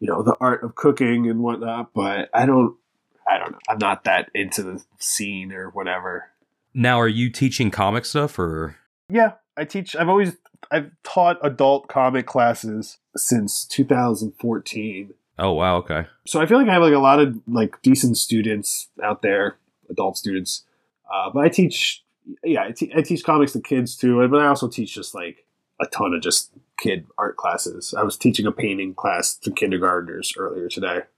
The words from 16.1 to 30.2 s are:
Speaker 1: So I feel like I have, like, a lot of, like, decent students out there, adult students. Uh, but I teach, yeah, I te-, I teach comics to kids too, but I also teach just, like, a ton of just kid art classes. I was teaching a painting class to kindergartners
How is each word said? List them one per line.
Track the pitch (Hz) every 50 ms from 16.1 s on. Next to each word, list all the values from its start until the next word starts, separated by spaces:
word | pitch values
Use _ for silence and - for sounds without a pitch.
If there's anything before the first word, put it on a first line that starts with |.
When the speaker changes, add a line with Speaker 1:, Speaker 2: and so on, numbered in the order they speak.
| _ _ _
Speaker 1:
So | - - 156
I | 160
feel | 160 233
like | 269 269
I | 214
have, | 185 175
like, | 170 156 147
a | 135
lot | 135 135 139 147
of, | 147 135 113 113 -
like, | 113 117 113 110 92 - -
decent | - 131 131 131 - 123 110
students | - - - 117 110 107 110 107 104 104 - - - - - _ -
out | - 104 104 -
there, | - 101 98 98 101 98 - _ _ _ _ _ _ -
adult | - - 98 95 92
students. | - - 104 95 95 87 - - - - _ _ _ _ _ _ _ _ -
Uh, | 98 95 92 -
but | 117 139 147
I | 165
teach, | 165 - 185 147 - - - - - - _ _ _ _ _ - - -
yeah, | - 165 147 107
I | 98 104
te-, | 117 - 160 - -
I | 160
teach | 147 - 175 -
comics | - - 156 147 143 139
to | - 110
kids | - - 139 131 123 123 -
too, | - - 123 123 120 123 127
but | 139 147
I | 147
also | 147 143 - 127
teach | 117 - - 107 - -
just, | 107 90 - -
like, | 95 87 85 - _ _ _ _ _ _ _ _ -
a | -
ton | - - - 104 92 87
of | 82
just | 82 87 - - - - _ - _ _ _ -
kid | - 110 95 87 80 _ _ -
art | 104 101 -
classes. | - - 92 87 90 - - 87 - - - -
I | 98
was | 107 101 -
teaching | - - 123 101 - 104
a | 101
painting | - - 113 104 95 98 95 92 92
class | - - 101 90 87 - - -
to | - - -
kindergartners | - - 107 98 92 87 92 92 90 87 85 85 - -